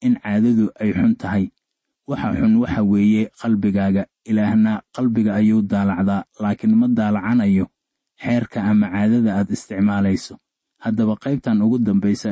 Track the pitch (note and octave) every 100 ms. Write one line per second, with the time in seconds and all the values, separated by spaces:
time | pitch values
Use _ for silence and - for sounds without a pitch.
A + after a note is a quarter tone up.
0 | B2 B2 G#2+ G#2 A#2 A2+ G#2 - G#2+ F2+
1 | - - F#2+ G2+ F#2+ - _ _ _ _
2 | - C3+ A2+ B2 A2+ A2+ A#2+ - G#2 G2+
3 | G#2 G#2+ A2 - A#2 G#2 G2+ G2 G2 G2
4 | G2 _ - G#2+ G#2 G#2+ A2 A2 - -
5 | B2+ A2+ G#2+ G2+ G#2+ A2 G2+ G2+ G2 F#2
6 | G2 G2 - - G#2 G2+ A2 A2 B2 A2+
7 | G#2+ G#2 G2 A#2+ G2+ F#2+ F#2 _ _ _
8 | _ _ B2+ A#2+ A2+ A2+ G#2 G#2 G2+ G2
9 | G#2+ A#2+ A2 G2 G2+ G2 - G2 G#2 G2+
10 | G2 F#2 - - _ _ _ _ A#2 A2
11 | A2 G#2+ C#3 C#3 A#2+ G#2+ A2 B2 G#2+ G2
12 | G2+ G2+ A2+